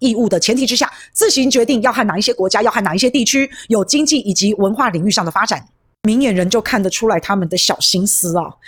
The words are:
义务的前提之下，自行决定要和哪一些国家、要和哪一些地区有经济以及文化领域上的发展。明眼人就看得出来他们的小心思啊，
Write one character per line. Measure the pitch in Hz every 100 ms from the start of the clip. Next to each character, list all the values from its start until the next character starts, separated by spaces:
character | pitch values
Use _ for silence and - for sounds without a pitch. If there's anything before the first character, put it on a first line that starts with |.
义 | 254
务 | 220 220
的 | 180
前 | -
提 | 247 254
之 | 247
下， | 269 - -
自 | - 440
行 | 269 247
决 | 247
定 | 233 247
要 | 247
和 | 226
哪 | 214 170
一 |
些 | 214
国 | 233 185
家、 | 214
要 | 226
和 | 233
哪 | 196
一 | 180
些 | 247
地 | 285
区 | 220 269 269 - -
有 | 220
经 | 190 294
济 | 302 294
以 | 202
及 | 180 202
文 | 202 196
化 | 220 254
领 | 170 196
域 |
上 | 208
的 | 170
发 | 190 220
展。 | 156 - _ _ _
明 | 214 233
眼 | 269
人 | 185 180
就 | 226
看 | 214 226
得 | 190
出 | - 220
来 | 175
他 | - 202
们 | 170
的 | 180
小 | - 185
心 | - 185 196
思 | - 175 170
啊， | 156 -